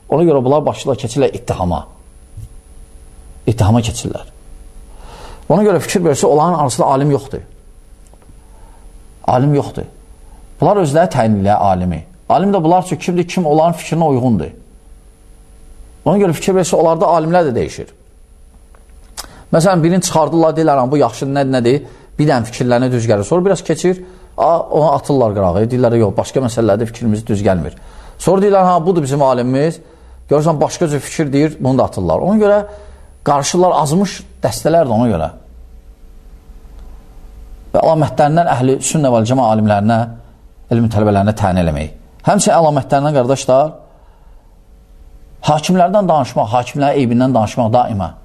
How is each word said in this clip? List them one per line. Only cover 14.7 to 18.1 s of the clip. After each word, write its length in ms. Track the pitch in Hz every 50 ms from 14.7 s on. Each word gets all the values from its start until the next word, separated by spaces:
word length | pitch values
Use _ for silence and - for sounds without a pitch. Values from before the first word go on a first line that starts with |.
| - - - - - - - - - _ - - - - - - - - - - - - - - - - -
Ona 120 | 147 175
görə 160 | 208 202 175 147
fikir 220 | - - 202 185
versə, 180 | 185 170 - -
onlarda 340 | 151 165 165 165 160 - 156 170
alimlər 340 | 165 156 160 175 180 170 139
də 60 | 117
dəyişir. 360 | 110 80 - - - - - - _ _ _